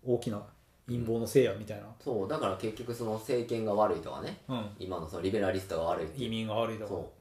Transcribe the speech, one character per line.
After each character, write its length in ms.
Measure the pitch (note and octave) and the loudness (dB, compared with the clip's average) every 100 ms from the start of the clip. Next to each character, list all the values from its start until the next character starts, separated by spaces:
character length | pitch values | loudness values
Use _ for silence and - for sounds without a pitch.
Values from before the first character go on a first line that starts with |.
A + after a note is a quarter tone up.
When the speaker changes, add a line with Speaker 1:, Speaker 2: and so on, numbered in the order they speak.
| B2+ | 2
Speaker 1:
う 60 | |
ん。 40 | A#2 | 2
Speaker 2:
大 40 | |
き 120 | - | 2
な 100 | G#2 - - _ _ - | -4 -8 -20 _ _ -4
陰 180 | A#2+ A2+ | -2 0
謀 140 | A#2 | 0
の 80 | A2+ | 6
せ 140 | C#3+ | 6
い 20 | |
や 100 | A#2+ G2 | 6 2
み 100 | G#2+ | -6
た 80 | |
い 40 | G#2 | -8
な。 60 | G#2 A#2 | -10 -10
Speaker 1:
そ 240 | - A2+ G2 | -2 0 0
う、 40 | |
だ 80 | D3 | 0
か 100 | G#2+ | 0
ら 80 | F#2 | 0
結 220 | A2+ - | -4 -4
局 160 | A#2+ | -6
そ 100 | A#2 | -4
の 100 | A#2 | -2
政 360 | G#2+ A2 B2 A#2 | -4 0 0 0
権 160 | A2+ A2 | -2 2
が 80 | |
悪 240 | G#2 G#2+ E2 | 4 4 4
い 20 | |
と 100 | D#2+ | -2
か 100 | C2+ | -8
ね、 200 | A#2 - - | -8 -8 -6
Speaker 2:
う 80 | B2+ | -4
ん。 140 | G#2 G2 | -4 -8
Speaker 1:
今 200 | F#2 F2+ | -6 -4
の 80 | E2 | -4
そ 100 | F2 | -2
の 40 | |
リ 100 | F#2 | 0
ベ 80 | G#2+ | 2
ラ 120 | G2 | 2
リ 80 | F#2 | 0
ス 80 | F#2+ | 0
ト 80 | E2 | 0
が 80 | |
悪 200 | E2 F2 | 2 0
い 20 | D#2+ | -2
っ 40 | |
て 120 | C3+ | -4
い 20 | |
う。 40 | A#2 | -2
Speaker 2:
移 20 | |
民 180 | A2 A2 | -2 0
が 60 | |
悪 220 | G#2+ A2 A2 | 2 2 0
い 20 | |
と 80 | G#2 | -4
か。 40 | |
Speaker 1:
そ 220 | F#2 - - | -4 -6 -12